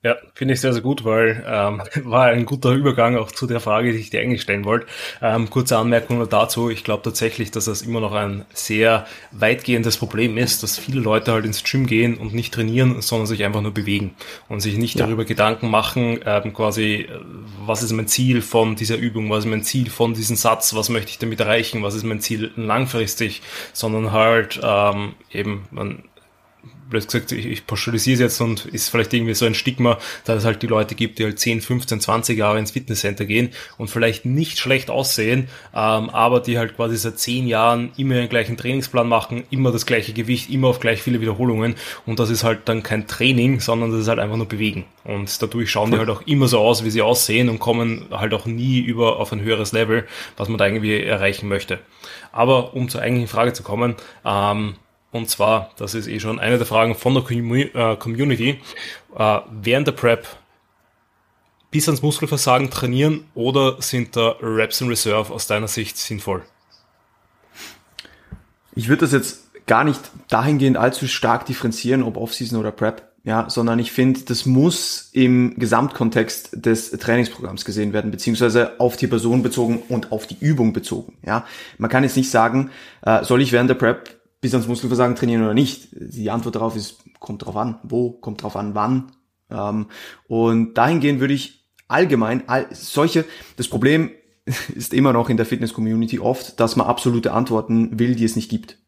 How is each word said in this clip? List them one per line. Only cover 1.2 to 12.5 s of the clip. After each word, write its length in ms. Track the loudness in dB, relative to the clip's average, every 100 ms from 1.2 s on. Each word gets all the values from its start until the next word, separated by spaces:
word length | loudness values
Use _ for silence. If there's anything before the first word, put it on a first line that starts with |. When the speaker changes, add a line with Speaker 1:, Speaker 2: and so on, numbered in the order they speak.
| 4 2 -4
Speaker 1:
ähm, 360 | 0 0 -2 -6
<laughs> 160 | -8 0
war 160 | 6 6
ein 200 | 4 0
guter 260 | 0 2
Übergang 460 | 4 2 4 4 2
auch 140 | -2
zu 140 | -6 -4
der 140 | -4
Frage, 320 | 0 2 2
die 80 | -2
ich 100 | -4
dir 100 | -4
eigentlich 220 | -2 -2
stellen 240 | -2 -2 0
wollte. 220 | -2 -2 -14 -14 -4
Ähm, 300 | 0 0 0
kurze 260 | 0 2 2
Anmerkung 400 | 4 2 2 -2
nur 80 | 2
dazu. 460 | 2 2 0 -2
Ich 120 | -4
glaub 200 | -4 -4
tatsächlich, 480 | -2 -2 -2 -2 -6
dass 140 | -4 -4
das 180 | -4
immer 160 | -4 -4
noch 140 | -2
ein 300 | -2 -2 -6 -10
sehr 540 | -10 -2 4 4 4 0 -18 -18
weitgehendes 680 | 0 2 2 0 2 2 -2
Problem 420 | -4 0 0 2
ist, 240 | 0 0
dass 160 | -4 -6
viele 200 | -4 -2
Leute 340 | 2 2 2
halt 120 | 0 0
ins 180 | -4
Gym 220 | -2 0 2
gehen 320 | 2 2 0
und 160 | -4
nicht 180 | -6 -4